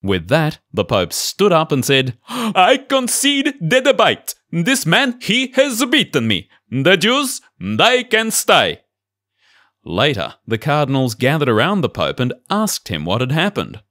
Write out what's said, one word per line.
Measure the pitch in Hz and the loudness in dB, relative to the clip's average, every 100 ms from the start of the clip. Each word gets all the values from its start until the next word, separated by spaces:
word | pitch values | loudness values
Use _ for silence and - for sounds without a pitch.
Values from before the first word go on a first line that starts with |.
With | 95 95 82 | -2 -4 0
that, | 147 151 - _ | 0 0 -4 _
the | - | -4
Pope | 104 107 90 | 0 0 0
stood | - - - 202 | -4 -8 0 2
up | 165 160 | 2 2
and | 143 | -2
said, | 123 135 131 - - | 2 2 0 -6 -10
I | 247 226 190 185 269 277 | -6 -2 2 4 2 0
concede | 269 247 - 277 285 285 277 | -2 0 0 0 0 -2 -4
the | 160 254 | 0 2
debate. | 254 262 202 113 - - _ | 2 2 2 0 -8 -16 _
This | 165 175 262 156 | -4 0 0 2
man, | 185 262 247 | 2 0 -4
he | - 233 262 - | -2 -2 0 0
has | 277 226 | 0 0
beaten | 262 294 190 143 113 | 0 0 0 -2 0
me. | 95 - _ _ | -2 -6 _ _
The | 123 139 190 | -2 2 2
Jews, | 190 262 277 - _ _ | 2 0 -2 -8 _ _
they | 92 110 196 247 | -6 0 2 2
can | 247 220 220 | 0 -2 0
stay. | - - 156 98 73 _ _ _ _ _ _ _ _ _ _ | -4 2 4 4 -2 _ _ _ _ _ _ _ _ _ _
Later, | - 87 139 117 67 - - | -8 -2 0 0 -6 -10 -6
the | 110 | -4
cardinals | 151 147 143 135 127 | 0 0 0 0 -2
gathered | 107 123 160 139 | 0 0 2 2
around | 107 147 202 | 2 2 0
the | 156 | -2
Pope | - 76 78 | -2 -4 -2
and | 123 - _ | -4 -4 _
asked | 202 214 - - | -2 -2 -4 -6
him | 76 | -6
what | 78 107 | -2 -2
had | 127 | -2
happened. | 156 185 202 67 - _ | -2 -2 -2 -8 -10 _